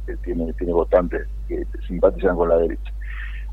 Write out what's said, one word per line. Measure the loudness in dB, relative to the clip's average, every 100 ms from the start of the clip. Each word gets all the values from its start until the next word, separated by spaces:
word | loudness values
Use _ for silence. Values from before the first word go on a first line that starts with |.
| -8
que | -6
tiene, | -4 -2 -2
tiene | -2 0
votantes | 2 6 4 4 -2 -4 -8 -6
que | -6 -6 -8 -6
simpatizan | 4 4 4 2 4
con | 4
la | 4
derecha. | 2 -2 -8 -8 -8 -8 -8 -8 -6